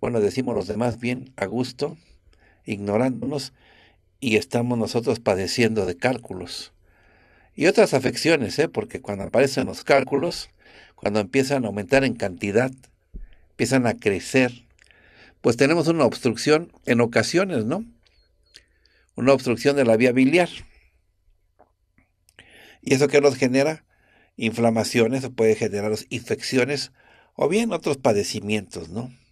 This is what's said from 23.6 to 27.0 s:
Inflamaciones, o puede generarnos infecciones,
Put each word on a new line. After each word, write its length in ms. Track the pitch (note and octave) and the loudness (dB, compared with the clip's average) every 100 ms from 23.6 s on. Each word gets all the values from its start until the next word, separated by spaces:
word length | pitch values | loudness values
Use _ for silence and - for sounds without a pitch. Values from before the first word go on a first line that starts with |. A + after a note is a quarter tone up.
| C#3+ D#3 _ _ _ _ _ - | 2 -2 _ _ _ _ _ -4
Inflamaciones, 880 | A2+ A2 A#2 A2+ A2 B2 A2+ C3 | -4 2 2 2 0 2 2 0
o 80 | B2+ | -6
puede 220 | - A2 | 0 2
generarnos 500 | G#2+ A2+ G2+ G#2 G#2+ - | 2 0 -4 -4 -6 -6
infecciones, 840 | B2 - A2 - C3 B2 C#3+ - _ | -10 -6 -6 -2 0 0 -2 -8 _